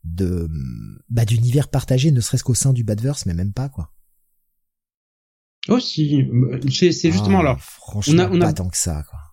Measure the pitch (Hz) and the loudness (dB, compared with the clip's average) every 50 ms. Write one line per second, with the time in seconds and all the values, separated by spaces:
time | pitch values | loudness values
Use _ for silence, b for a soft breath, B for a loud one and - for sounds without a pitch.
0 | - 82 82 90 95 87 90 87 82 80 78 73 67 64 58 55 53 50 50 - | -12 -10 -4 -4 -2 -2 -2 -2 -4 -4 -6 -6 -8 -8 -10 -12 -14 -16 -18 -20
1 | _ _ 117 117 117 104 120 113 120 123 120 147 139 - - - - - 127 131 | _ _ 0 0 2 2 2 2 2 2 2 2 0 0 -2 -4 0 0 0 2
2 | 135 165 143 123 110 - - 127 - - 117 - - 135 135 123 117 104 107 104 | 4 4 2 2 0 0 -2 -2 0 0 -2 2 2 2 2 2 0 -2 -2 -2
3 | 113 135 143 - - 98 85 85 92 101 101 127 131 139 - - 78 - _ _ | -2 -4 -4 -4 -6 -4 -4 -2 -4 -4 -4 -6 -8 -8 -8 -10 -12 -12 _ _
4 | _ _ _ _ _ _ _ _ _ _ _ _ _ _ _ _ _ _ _ _ | _ _ _ _ _ _ _ _ _ _ _ _ _ _ _ _ _ _ _ _
5 | _ _ _ _ _ _ _ _ _ _ _ _ - - 220 254 247 - - 160 | _ _ _ _ _ _ _ _ _ _ _ _ -2 0 0 0 0 -2 -2 -2
6 | 156 143 147 139 131 - 117 120 127 120 127 131 135 139 131 - 180 175 160 - | 0 2 2 2 2 2 2 2 2 2 -2 -4 -4 -4 0 2 2 2 2 2
7 | - 165 170 190 208 196 196 190 160 139 120 67 - - - - - - 107 104 | 0 2 2 2 2 4 4 4 4 2 0 -2 -6 -18 -20 -20 -18 -8 -6 -4
8 | 98 139 156 175 180 185 185 175 175 160 156 - 90 90 - - - 87 78 76 | 2 4 4 4 4 4 2 2 2 2 0 -2 -4 -4 -4 -4 -4 -2 -4 -4
9 | 71 - - - - - | -8 -10 -14 -18 -18 -18